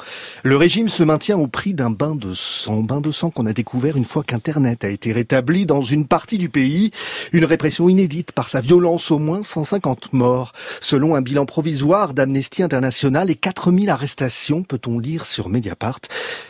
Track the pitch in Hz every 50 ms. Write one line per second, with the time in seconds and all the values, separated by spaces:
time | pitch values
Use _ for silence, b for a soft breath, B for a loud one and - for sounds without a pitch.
0 | B B B B B B B B - 131 135 143 170 175 170 214 226 202 - -
1 | 165 151 156 147 - - 208 180 147 120 - - - 196 190 139 127 117 110 98
2 | 143 156 156 139 107 95 92 - - - - - - - 107 110 110 107 131 147
3 | 147 151 147 - 175 170 - - 117 110 107 123 107 - - 127 127 151 151 135
4 | 113 - - 156 131 - 123 110 - 160 151 151 135 120 117 - - 98 101 -
5 | - 110 107 120 117 - 139 131 123 131 170 190 202 156 143 143 131 113 147 151
6 | 147 - 175 160 - - 233 196 175 131 - 147 131 135 151 180 214 214 B B
7 | B B B B B B - 170 160 139 165 - 151 151 - - 170 180 185 190
8 | 190 156 147 165 170 - - 143 120 - - 131 117 135 175 175 175 165 170 160
9 | - - 160 147 151 151 170 202 214 - - 165 151 - 196 196 - 139 127 -
10 | - - - 127 123 123 127 127 127 - B B B B B B - - 151 131
11 | 143 160 160 139 131 123 139 143 143 - - 160 147 165 151 131 143 151 185 208
12 | 208 151 131 143 135 135 135 135 135 - - - 185 160 139 127 131 127 - -
13 | - 135 135 156 190 185 151 - - 190 - - - 180 180 185 208 196 143 117
14 | 143 143 - - 139 123 - - - - 147 170 185 - 139 120 - 120 117 120
15 | 113 143 160 160 - - - - 92 90 101 127 110 92 85 - 107 113 - -
16 | - B B B B B B B B